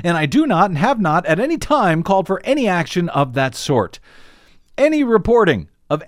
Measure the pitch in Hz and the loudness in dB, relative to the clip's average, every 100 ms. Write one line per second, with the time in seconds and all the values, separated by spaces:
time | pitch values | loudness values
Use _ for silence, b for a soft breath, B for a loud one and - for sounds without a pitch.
0 | 175 170 151 247 311 170 190 156 214 233 | -4 -2 0 0 0 2 0 0 0 0
1 | 170 160 160 160 277 311 - 294 196 160 | 0 0 0 0 0 -4 -2 0 2 0
2 | 170 196 190 190 - 285 226 180 160 180 | 0 0 0 -4 -2 0 0 -2 -2 -2
3 | 170 143 139 120 135 - - 131 92 - | -2 -2 -2 -2 -4 -4 -2 0 -2 -6
4 | b b b b b b _ - 294 311 | b b b b b b _ 0 2 2
5 | 254 220 196 233 196 110 73 _ - 151 | 2 2 4 4 4 2 -2 _ -6 -6